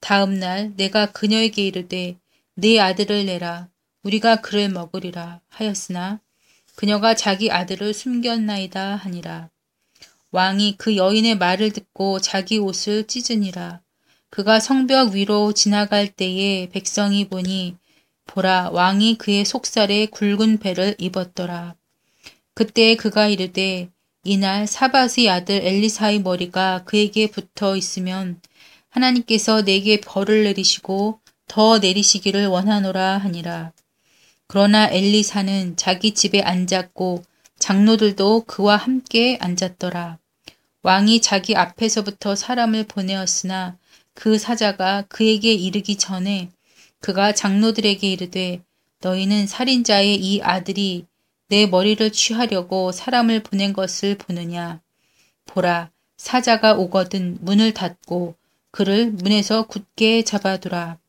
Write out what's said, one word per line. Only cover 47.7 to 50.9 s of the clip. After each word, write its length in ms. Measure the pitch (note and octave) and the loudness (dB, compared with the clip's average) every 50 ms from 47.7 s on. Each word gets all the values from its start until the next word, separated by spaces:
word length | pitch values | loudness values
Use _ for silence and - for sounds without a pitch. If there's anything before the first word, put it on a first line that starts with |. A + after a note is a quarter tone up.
| A3 A3+ G#3 G#3 G3+ G3 - G3 | 2 2 2 0 0 2 0 -2
이르되, 520 | F#3+ F#3 F#3 F3+ F3+ F#3 F#3 F3+ F3+ F3+ F3+ _ _ _ _ _ _ _ | -2 -2 -6 -8 -6 -6 -6 -4 -6 -10 -12 _ _ _ _ _ _ _
"너희는 460 | - F#3 F#3 F#3+ F#3+ F#3+ G#3 G#3 G3+ | -6 -4 -2 -2 0 0 2 0 0
살인자의 720 | G3+ - - B3+ B3+ C4+ B3 A#3+ - G#3+ G3+ G3 G3+ G#3 | -2 -2 -4 0 0 2 2 2 4 4 4 4 4 2
이 240 | G3+ F#3 F#3+ G3 G3+ - | 0 0 0 -2 0 0
아들이 600 | - F3 F#3+ F3+ G3 F#3+ F#3 G3+ G3 | 0 -2 -2 -2 -4 -4 -2 -2 -2